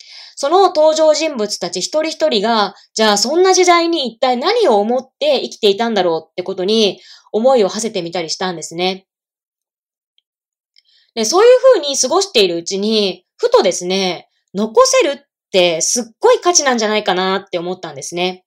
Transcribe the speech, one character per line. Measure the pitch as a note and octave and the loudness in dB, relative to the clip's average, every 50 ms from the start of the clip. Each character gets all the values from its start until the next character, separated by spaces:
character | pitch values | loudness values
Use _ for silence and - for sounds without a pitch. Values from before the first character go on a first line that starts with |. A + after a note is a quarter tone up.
| - - - - - - - | -20 -20 -20 -20 -20 -20 -12
そ | - - C#4 | -8 -4 0
の | E4 G4 G4 F4+ | 2 2 2 2
登 | F4+ D#4 D4+ D#4 D#4 | 2 2 2 2 2
場 | D#4 D#4+ D#4 D4+ | 4 2 2 2
人 | C#4+ D#4+ D#4 D4 A#3 | 2 -2 -4 -4 -4
物 | G#3 G3+ - - | -6 -6 -6 -8
た | F#3 E3+ | -8 -8
ち | - F#3 | -8 -8
一 | F3 - - D4+ | -8 -4 -4 -4
人 | D#4 | -4
一 | D#4+ D#4 - D#4 D#4 | -4 -4 -2 -2 0
人 | B3+ G3+ | 0 0
が、 | F#3 A3+ A#3 A3 G3+ F#3 - - _ _ _ | 0 0 0 0 0 -2 -4 -10 _ _ _
じ | A3 A3 | 0 2
ゃ | G#3+ G#3 | 2 2
あ | G3+ | 2
そ | - A#3 D#4 | 0 0 2
ん | F4 F#4 | 2 4
な | F#4+ F#4 | 4 4
時 | F#4 F4+ | 4 4
代 | F4+ F4 E4+ E4+ E4+ | 4 4 2 2 0
に | E4 D#4+ C4+ A#3 | -2 -4 -4 -6
一 | - _ | -6 _
体 | - B3+ B3 A#3+ | -2 -2 -2 -2
何 | C#4 F4+ A4+ B4 G#4+ D4+ | -2 -2 0 0 2 2
を | A3+ G3+ | 2 2
思 | G#3 A3 A#3+ C4 | 2 0 -2 -4
っ | B3+ - _ _ | -6 -8 _ _
て | C4 D4+ C#4 A3 | -2 0 0 0
生 | - - | -2 -6
き | - - | -6 -2
て | - G3+ | 0 0
い | G3 G3 | 0 0
た | A3+ A#3 | -2 -2
ん | A3 | -2
だ | G3 | 0
ろ | F3 F3 D#3+ D#3+ | 0 0 -2 -4
う | - - | -6 -10
っ | _ | _
て | - | -12
こ | F3+ - F#3+ | -10 -8 -8
と | F#3+ F3+ | -6 -4
に | G3 A3 A3+ A3 F#3 E3+ - - - - - _ _ | -2 0 2 2 0 -2 -4 -10 -20 -20 -20 _ _
思 | - G#3+ A3+ C4 C4+ | -4 0 2 2 2
い | B3 G3 | 2 2
を | F#3 | 0
馳 | F#3 G#3+ A#3 G#3+ | -2 -6 -8 -6
せ | - | -6
て | F#3+ | -6
み | E3+ E3+ | -8 -6
た | E3 F3+ E3 | -6 -8 -6
り | D#3+ | -8
し | - - | -6 -6
た | F#3+ F#3 | -6 -6
ん | F3 | -6
で | D#3+ D#3 | -8 -12
す | - E3 | -12 -6
ね。 | E3 F3+ F#3 F#3+ F#3+ - _ _ _ _ _ _ _ _ _ _ _ _ _ _ _ _ _ _ _ _ _ _ _ _ _ _ _ _ _ _ _ _ _ _ _ _ _ _ _ _ _ _ | -4 -2 -2 -4 -4 -10 _ _ _ _ _ _ _ _ _ _ _ _ _ _ _ _ _ _ _ _ _ _ _ _ _ _ _ _ _ _ _ _ _ _ _ _ _ _ _ _ _ _
で、 | A#3 A3 | -6 -4
そ | A3 D#4+ F#4 A4+ | 0 2 4 6
う | |
い | A#4+ | 6
う | B4+ B4+ - C5 B4+ | 6 6 6 6 4
風 | F#4 D4 C#4+ | 4 2 -2
に | C#4 C4 | -2 -2
過 | B3+ B3 | -2 0
ご | D#4 F#4 | 0 0
し | G4 - | -2 0
て | - A#3 G3 | 2 2 2
い | F3+ | 2
る | E3+ | 0
う | E3+ E3+ | -4 -6
ち | - G3 F#3+ | -6 -6 -4
に、 | G3+ G#3+ A3 G#3+ G3+ F#3 F3 - _ _ _ _ | -2 -2 0 0 0 -2 -4 -8 _ _ _ _
ふ | - A#4+ | 0 2
と | A#4+ A#4 | 2 4
で | D4 - | 4 2
す | - - F3+ | 0 -2 -4
ね、 | F3+ F#3 G3 F#3+ F3+ E3+ C#3+ - _ _ _ _ _ - | -4 -4 -2 -2 -4 -4 -6 -12 _ _ _ _ _ -6
残 | F#3 G#3+ A3 A3 A#4 C5 | -6 -6 0 2 2 2
せ | B4+ - C5 G#4 | 4 4 2 2
る | D4 C#4 - | 0 -2 -6
っ | _ _ _ _ _ _ | _ _ _ _ _ _
て | - F#3+ F3 F3 E3 D#3+ | 0 2 2 2 0 -2
す | - - - A#3+ | -2 -4 -4 -4
っ | A3+ - - _ | -6 -8 -6 _
ご | - A#4 B4+ | 2 2 2
い | - | 4
価 | - F4+ F4 | 2 0 0
値 | - D4 | 2 2
な | C#4 B3 | 0 0
ん | A3+ | 0
じ | A3 | 0
ゃ | G#3 | 0
な | G#3+ G#3+ | 0 0
い | G#3 | 0
か | G#3 F#3 | 0 -2
な | F3+ F#3+ F#3+ F#3+ G3 | -2 -2 -2 -2 -4
っ | G3 - | -4 -6
て | - F3 | -8 -6
思 | E3+ F3 F#3 | -6 -6 -8
っ | F#3 | -10
た | E3 D#3+ | -10 -14
ん | C#3+ | -14
で | C3+ | -14
す | - - E3+ | -14 -10 -6
ね。 | F3 F3+ F#3 F#3 F#3 _ | -4 -4 -4 -4 -8 _